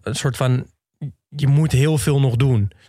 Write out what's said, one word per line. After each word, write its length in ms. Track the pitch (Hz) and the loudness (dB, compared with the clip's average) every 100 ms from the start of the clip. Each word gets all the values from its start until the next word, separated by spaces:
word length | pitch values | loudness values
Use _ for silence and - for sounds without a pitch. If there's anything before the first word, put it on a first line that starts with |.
een 120 | - | -10
soort 220 | 147 139 120 | -6 -6 -2
van, 300 | 131 127 - _ _ - 143 - _ | -2 -2 -4 _ _ -16 -16 -16 _
je 180 | 147 139 | -4 2
moet 260 | 139 156 | 2 2
heel 260 | 127 147 151 | 2 2 0
veel 220 | - 143 | 0 0
nog 160 | 135 117 | 2 2
doen. 340 | 135 120 101 - | 2 2 0 -6